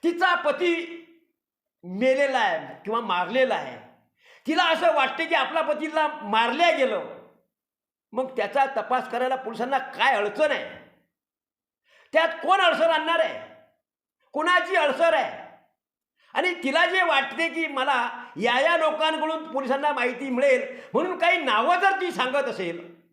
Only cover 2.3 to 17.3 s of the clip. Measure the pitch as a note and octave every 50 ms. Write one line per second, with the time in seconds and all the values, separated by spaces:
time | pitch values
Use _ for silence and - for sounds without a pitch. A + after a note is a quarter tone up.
2.3 | C4 B3 A3 G3 E3+ D#3 C#3+ C3+ - - - G3 A3 A#3 A3+ G3+ F3+ F3+ F3+ F3
3.3 | A3 C4 C4 A#3 G#3+ E3+ D3 C3 B2 A#2 - - _ _ _ _ _ _ _ _
4.3 | - _ _ - D#4+ F4 F4+ E4 E4 E4 F4 E4+ D4+ D4 C4+ B3+ - - E4 D#4+
5.3 | E4 D4 C4 C4 D4+ E4 D#4 C#4+ D4 - D#4 D4+ D4+ D#4+ D4+ D4 D4+ D4 G#3+ G3+
6.3 | G#3+ A3 A#3 A#3+ B3+ D4+ E4+ F4 D#4+ D4+ C4 A3+ A3 F3+ - - - - - -
7.3 | _ _ _ _ _ _ _ _ _ _ _ _ _ _ _ _ - A#3 C4 B3+
8.3 | C4 A#3 G3+ - - C#4+ C4+ C4+ - A3+ G#3 - B3 B3+ A#3+ - - A#3 B3+ B3+
9.3 | C4 C4 C4 G#3 A3+ A3 A#3 B3+ C#4 C4 C4 - - F3+ A3 C4+ B3+ G#3 G#3 G#3
10.3 | G3+ - D#4 D4 C4+ F#3 - - - - - _ _ _ _ _ _ _ _ _
11.3 | _ _ _ _ _ _ _ _ _ _ _ _ _ _ _ _ - D#4+ E4 D#4+
12.3 | D#4+ - - D4 F#4 G4+ F#4 E4+ D#4 - D#4+ E4 D#4+ D4+ D4+ D#4+ E4+ E4 D#4+ F3
13.3 | C#3 - - - - - _ _ _ _ _ _ _ _ _ _ _ _ _ _
14.3 | - C#4 D#4 F4 F4+ F4+ E4+ F4 F#4+ F4 D4+ C#4+ B3 - E4 E4+ D#4+ C#4+ A3+ -
15.3 | - - - - - _ _ _ _ _ _ _ _ _ _ _ _ _ _ _
16.3 | _ A#3 D#4+ F#4 E4+ F4 - C4+ C#4 E4 F4 F4 F4+ F#4+ F4+ E4+ D4 C4+ C4 -